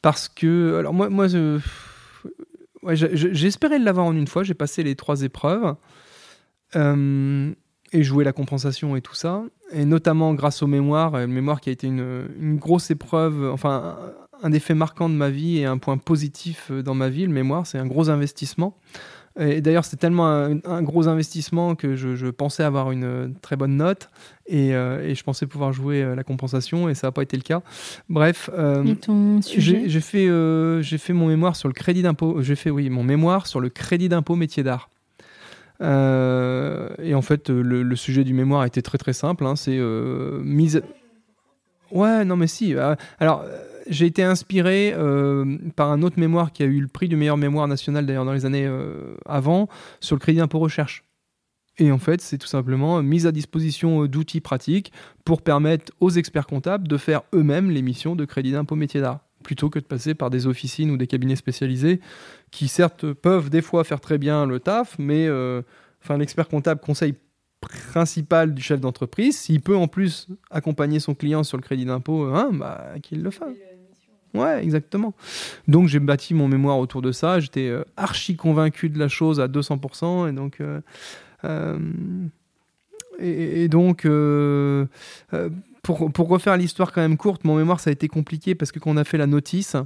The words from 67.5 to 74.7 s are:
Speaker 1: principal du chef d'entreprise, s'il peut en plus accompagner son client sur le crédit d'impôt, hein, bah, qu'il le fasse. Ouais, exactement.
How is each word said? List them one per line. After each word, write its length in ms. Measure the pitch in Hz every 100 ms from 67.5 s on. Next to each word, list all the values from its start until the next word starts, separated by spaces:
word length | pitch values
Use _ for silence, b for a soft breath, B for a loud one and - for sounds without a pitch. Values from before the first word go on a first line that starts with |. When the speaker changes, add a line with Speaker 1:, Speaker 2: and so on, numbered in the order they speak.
| _
Speaker 1:
principal 960 | - - - 165 165 - 147 165 160
du 80 | 139
chef 180 | - 143
d'entreprise, 580 | 131 123 123 - 247 -
s'il 220 | - 156
peut 160 | 170 196
en 120 | 165
plus 400 | - 190 - - 185 _
accompagner 500 | 160 156 147 147 151
son 140 | 147 143
client 280 | 147 156
sur 140 | 151 131
le 60 |
crédit 200 | - 135
d'impôt, 420 | 127 127 123 160 139
hein, 260 | 147 269
bah, 400 | 165 - - 64 127
qu'il 220 | - 160
le 80 | 170
fasse. 260 | 196 320 240 190 185 185 _ _ _ _ 208
Ouais, 280 | 277 285
exactement. 500 | 165